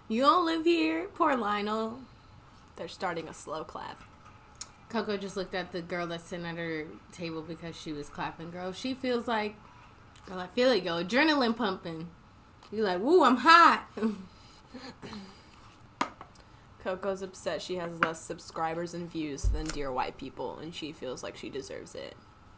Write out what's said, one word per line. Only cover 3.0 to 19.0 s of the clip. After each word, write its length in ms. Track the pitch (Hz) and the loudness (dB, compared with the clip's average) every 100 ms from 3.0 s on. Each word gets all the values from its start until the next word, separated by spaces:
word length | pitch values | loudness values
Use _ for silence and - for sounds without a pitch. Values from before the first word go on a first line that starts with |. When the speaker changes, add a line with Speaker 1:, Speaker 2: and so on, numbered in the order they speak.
| 185 170 160 | -4 -4 -8
Speaker 2:
a 60 | |
slow 320 | 175 - 156 - | -12 -10 -8 -8
clap. 360 | - - - - - - - - - - - - | -10 -10 -12 -18 -20 -20 -20 -20 -16 -16 -16 -6
Speaker 1:
Coco 300 | 233 214 202 | -4 -2 -4
just 180 | 190 185 | -4 -6
looked 180 | 180 190 | -4 -6
at 180 | 175 | -6
the 80 | 185 | -8
girl 260 | 170 180 175 | -6 -6 -4
that's 160 | 170 | -6
sitting 220 | 170 175 170 | -8 -8 -8
at 100 | 165 | -6
her 280 | 170 160 156 - - | -6 -6 -8 -12 -18
table 300 | - 170 160 | -10 -8 -8
because 340 | 156 165 170 160 | -8 -10 -12 -10
she 160 | 170 | -8
was 160 | 147 143 | -8 -8
clapping. 400 | - 151 151 165 | -6 -8 -8 -12
Girl, 200 | 175 185 | -8 -8
she 220 | 185 254 | -6 -6
feels 340 | 262 254 247 233 | -4 -2 -2 0
like, 280 | 220 214 214 - - - - - - - | -2 -2 -8 -18 -20 -20 -20 -20 -20 -12
girl, 140 | 185 | -10
I 80 | 180 | -4
feel 240 | - 254 | 4 6
it, 120 | 226 | 4
yo. 200 | 180 170 | 2 0
Adrenaline 520 | 180 240 320 294 233 226 | 2 4 6 6 4 4
pumping. 520 | 220 185 175 160 170 - - - - - - | 0 -2 -6 -10 -12 -14 -20 -20 -20 -20 -8
You're 140 | 208 208 | 0 0
like, 140 | 180 | 2
"Woo, 220 | 233 359 262 | 6 8 8
I'm 120 | 240 | 8
hot." 520 | 311 339 320 220 - - | 10 10 10 8 0 -2
<laughs> 60 | 220 190 185 - - - - 254 254 - - 214 196 - - - - - - - - - - - - - - - | -2 -2 -10 -20 -20 -20 -18 -16 -16 -14 -14 -14 -14 -20 -20 -20 -20 -20 -20 -6 -6 -6 -20 -20 -20 -20 -20 -10
Speaker 2:
Coco's 380 | - 185 196 190 | -6 -4 -2 -4
upset 400 | 190 - - 156 | -6 0 2 2
she 140 | - 180 | 0 -2
has 240 | 170 170 | -2 2
less 180 | 165 165 | 0 0
subscribers 760 | - 170 - - 160 165 170 | -8 -10 -8 -4 -2 -2 -4
and 160 | 170 | -6